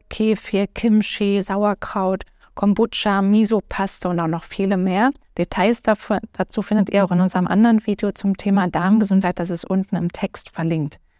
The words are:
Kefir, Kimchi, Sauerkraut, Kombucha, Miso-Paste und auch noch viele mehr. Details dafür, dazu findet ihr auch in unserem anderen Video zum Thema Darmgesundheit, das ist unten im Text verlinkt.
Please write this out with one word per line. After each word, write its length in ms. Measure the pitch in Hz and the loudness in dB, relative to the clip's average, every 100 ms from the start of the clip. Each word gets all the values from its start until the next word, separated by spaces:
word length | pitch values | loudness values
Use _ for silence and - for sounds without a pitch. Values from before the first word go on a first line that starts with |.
| - | -10
Kefir, 580 | - 220 208 - 196 202 | -2 0 -2 -2 -2 -2
Kimchi, 760 | - 233 214 - - 202 202 | -2 2 2 0 -2 0 0
Sauerkraut, 840 | 190 196 208 190 - 202 190 190 - _ _ - | -2 -2 -2 -2 -6 -4 -2 -2 -6 _ _ -2
Kombucha, 640 | 202 202 226 - 214 196 | 2 2 0 0 0 2
Miso-Paste 840 | 196 214 214 214 - - 196 - 180 | 4 4 4 0 -2 -4 -6 -4 -4
und 120 | 170 | -2
auch 60 | 165 | -2
noch 180 | 165 | -4
viele 320 | - - 190 190 | -6 -4 -2 0
mehr. 360 | 185 185 254 - _ - | 0 0 0 -2 _ -6
Details 420 | 175 - 196 240 | -4 0 0 0
dafür, 400 | - 214 - 196 - | 0 -2 -2 -4 -4
dazu 280 | - 185 - | -6 -6 -4
findet 300 | - 214 - | -2 0 2
ihr 140 | 202 | 2
auch 60 | 185 | 2
in 100 | 175 | 2
unserem 260 | 185 185 180 | 2 0 0
anderen 400 | 196 233 220 - | 4 4 4 2
Video 260 | 202 202 | -2 -4
zum 240 | - 196 190 | -2 -4 -2
Thema 320 | 208 196 180 | 0 2 2
Darmgesundheit, 720 | 160 185 220 202 190 185 180 | 0 2 2 4 2 2 -2
das 100 | 175 | -4
ist 160 | 170 | -6
unten 320 | - 190 190 170 | -4 -4 -2 -4
im 160 | 170 | -4
Text 380 | - 202 - - | -6 -10 -10 -14
verlinkt. 480 | - 165 165 147 - _ | -6 -4 -2 -4 -8 _